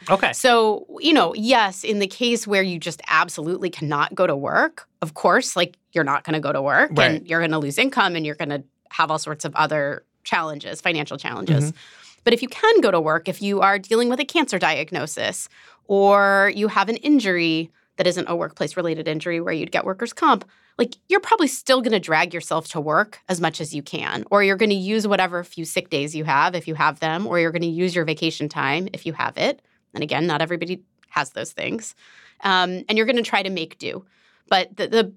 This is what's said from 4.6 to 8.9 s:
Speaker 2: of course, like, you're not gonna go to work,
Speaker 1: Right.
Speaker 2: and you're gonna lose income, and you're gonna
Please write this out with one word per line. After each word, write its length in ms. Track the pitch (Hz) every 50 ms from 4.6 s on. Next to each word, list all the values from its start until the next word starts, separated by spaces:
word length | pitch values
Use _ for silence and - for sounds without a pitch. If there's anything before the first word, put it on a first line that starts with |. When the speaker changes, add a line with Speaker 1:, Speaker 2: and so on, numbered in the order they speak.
| 277 320 - - - _ _ -
Speaker 2:
of 140 | 180 156 -
course, 400 | - - 180 180 247 247 - -
like, 220 | 185 175 - - _ _ _
you're 120 | - 170 151
not 200 | 139 147 - -
gonna 160 | 165 156 156
go 120 | 143 143
to 80 | 143 139
work, 300 | 135 143 131 175 277 302
Speaker 1:
Right. 180 | 160 143 131 -
Speaker 2:
and 160 | 156 156 165
you're 140 | 175 160 165
gonna 180 | 170 160 160 156
lose 200 | 147 139 147 -
income, 380 | 254 269 - 247 202 185 170
and 100 | 165 156
you're 80 | 151 147
gonna 280 | - 165 147 143 143 139 _ _ _ _ _